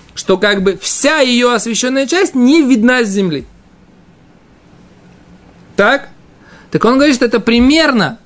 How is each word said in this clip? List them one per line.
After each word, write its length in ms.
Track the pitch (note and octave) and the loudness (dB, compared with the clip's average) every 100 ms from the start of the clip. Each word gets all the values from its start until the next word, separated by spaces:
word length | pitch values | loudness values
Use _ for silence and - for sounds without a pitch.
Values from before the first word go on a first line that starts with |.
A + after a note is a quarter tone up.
| - - | -20 -12
что 220 | - F#3 | -4 0
как 260 | G3+ G3+ | 0 0
бы 140 | F#3+ F3+ | -2 -4
вся 380 | - - C#4 D#4 | -6 -2 -2 0
её 340 | C4 A#3+ B3 | 0 2 0
освещённая 540 | A#3 A#3 A3 B3+ C4+ C4+ | 0 -4 -4 -2 -2 -2
часть 260 | F4 G4 | -2 -2
не 300 | C4 B3 E4 | 0 2 4
видна 400 | C4+ B3+ A#3 B3+ | 2 2 2 0
с 60 | A3 | -2
земли. 360 | G3 F#3 C#3+ - _ _ _ _ _ _ _ _ _ _ _ _ - - - - - - - - - - - | -2 -4 -4 -10 _ _ _ _ _ _ _ _ _ _ _ _ -20 -20 -20 -20 -20 -20 -20 -20 -20 -12 -2
Так? 340 | G#3 C#4 - - - _ - - - | 0 -2 -6 -20 -20 _ -20 -20 -8
Так 120 | D3+ | -2
он 120 | G#3+ C4 | 0 2
говорит, 200 | D4 B3 | 2 2
что 100 | A#3+ | 0
это 140 | A3+ | 0
примерно 800 | A3+ A#3 B3+ D#4 D#4 A#3 D3+ A2+ | 0 2 4 2 2 0 -2 -6